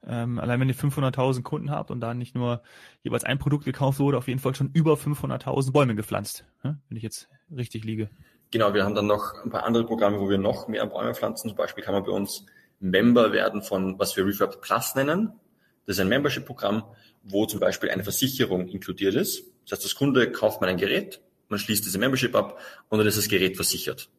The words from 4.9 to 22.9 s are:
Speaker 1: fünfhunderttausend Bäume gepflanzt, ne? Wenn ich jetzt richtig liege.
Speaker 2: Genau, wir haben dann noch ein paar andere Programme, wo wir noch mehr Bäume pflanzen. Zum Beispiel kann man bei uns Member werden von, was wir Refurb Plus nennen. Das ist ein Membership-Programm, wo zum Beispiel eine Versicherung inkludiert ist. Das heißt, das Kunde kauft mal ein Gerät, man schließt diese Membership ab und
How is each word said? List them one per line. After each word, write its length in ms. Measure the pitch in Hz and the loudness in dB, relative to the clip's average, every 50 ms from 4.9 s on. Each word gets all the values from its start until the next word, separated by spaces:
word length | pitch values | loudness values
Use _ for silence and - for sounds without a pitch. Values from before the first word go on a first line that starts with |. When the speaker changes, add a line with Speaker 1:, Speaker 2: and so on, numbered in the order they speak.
| 151 | 4
Speaker 1:
fünfhunderttausend 760 | 147 - 147 147 - - 139 127 131 - 135 131 135 135 131 | 2 2 -4 -4 -4 -4 -4 -6 -6 -4 -2 -2 0 0 4
Bäume 220 | 127 147 143 123 110 | 4 4 6 6 2
gepflanzt, 500 | 104 110 - 107 98 101 - - - - _ _ _ _ | -2 -4 -2 -4 -4 -4 -4 -10 -14 -16 _ _ _ _
ne? 160 | 127 151 143 _ _ | -6 -6 -6 _ _
Wenn 80 | 113 | -12
ich 60 | 113 113 | -10 -10
jetzt 240 | 110 - - - _ _ _ _ _ 165 | -10 -10 -12 -18 _ _ _ _ _ -10
richtig 300 | 127 123 - - 113 110 | -8 -8 -8 -8 -8 -6
liege. 260 | 110 110 110 110 101 - _ - _ _ _ _ _ | -6 -4 -4 -4 -6 -8 _ -20 _ _ _ _ _
Speaker 2:
Genau, 200 | - 113 110 101 101 | 2 4 4 6 6
wir 100 | 104 95 | 4 2
haben 100 | 101 104 | 4 2
dann 140 | 104 104 104 | 2 4 4
noch 260 | 104 104 - - - - | 2 2 0 -6 -10 -8
ein 80 | - 117 | -10 -6
paar 140 | 110 104 - | -4 -2 0
andere 200 | - 117 117 113 | 2 2 2 2
Programme, 360 | 117 113 113 107 101 104 101 | 2 0 2 4 2 4 2
wo 100 | 98 95 | 2 2
wir 80 | 101 98 | 2 4
noch 300 | 95 104 123 - - - | 4 2 0 0 -4 -6
mehr 180 | 110 107 113 | -2 -2 -2
Bäume 280 | 107 - - 104 117 117 | -2 -2 -4 -2 -2 -2
pflanzen. 340 | - - 110 113 - - 117 | -2 -2 -4 -4 -4 -8 -8
Zum 80 | 101 | -4
Beispiel 260 | - - - - - | -2 -4 -4 -4 -10
kann 120 | - - 95 | -6 -2 -2
man 100 | 98 95 | -2 0
bei 80 | 95 | 0
uns 340 | 98 98 101 101 - - - _ _ _ _ _ _ _ | -2 -2 -2 -4 -6 -12 -14 _ _ _ _ _ _ _
Member 540 | 98 92 90 95 107 120 120 123 113 107 | -2 2 4 6 6 8 8 8 6 6
werden 300 | 101 101 98 101 - 104 | 4 2 0 0 -2 -4
von, 360 | 98 - 101 95 95 95 92 - | -6 -2 -2 -2 0 -2 -2 -2
was 180 | 101 - - | -2 -2 0
wir 80 | - 95 | 0 0
Refurb 360 | 98 101 - 101 98 - - | 0 2 0 0 -2 -2 -8
Plus 340 | - - 92 117 120 - - | -4 0 0 0 0 -2 -2
nennen. 380 | 135 135 143 156 185 220 202 - _ _ _ _ _ _ _ _ _ _ | 0 0 2 2 2 0 -2 -2 _ _ _ _ _ _ _ _ _ _
Das 120 | - 98 | -4 -2
ist 40 | 98 | 0
ein 80 | 95 95 | 2 2
Membership-Programm, 760 | 113 135 147 147 131 - - - 120 - - 101 104 110 107 - - _ _ - _ _ _ | 2 2 2 0 -2 -2 -8 -10 -12 -4 -2 -2 0 -2 -4 -6 -18 _ _ -20 _ _ _
wo 200 | 98 95 101 110 | -4 0 0 0
zum 120 | 107 - 101 | 0 0 0
Beispiel 320 | 95 95 95 - - - | 0 0 2 0 -2 -2
eine 140 | - 92 98 | -2 -2 -4
Versicherung 640 | 104 95 - - 131 131 131 123 101 95 90 92 90 | -4 -2 -2 -2 -2 2 0 0 2 2 -2 -2 -4
inkludiert 480 | 90 95 - - 90 87 98 98 98 | -8 -12 -8 -10 -6 0 0 2 2
ist. 280 | 131 202 - - - - - _ _ _ | 2 -2 -2 -4 -8 -10 -16 _ _ _
Das 80 | - | -10
heißt, 120 | 101 98 - | -8 -6 -6
das 120 | - - | -6 -2
Kunde 340 | - 139 143 127 127 117 110 | 0 0 2 4 4 4 2
kauft 300 | - - - 110 104 - | 0 0 0 0 2 2
mal 80 | 101 92 | 0 0
ein 80 | 92 | 0
Gerät, 440 | 87 95 98 127 180 202 - - - _ _ _ _ _ _ | 0 0 0 0 -2 -2 -4 -14 -20 _ _ _ _ _ _
man 100 | 107 101 | -6 -6
schließt 260 | - - 107 101 - | -2 -2 -2 -2 -2
diese 140 | 95 90 98 | -2 -2 0
Membership 380 | 110 135 131 131 131 117 - | 0 2 2 2 0 2 2
ab 240 | 107 101 - - - - - - - - | 0 0 0 -8 -16 -16 -18 -20 -20 -8
und 100 | _ | _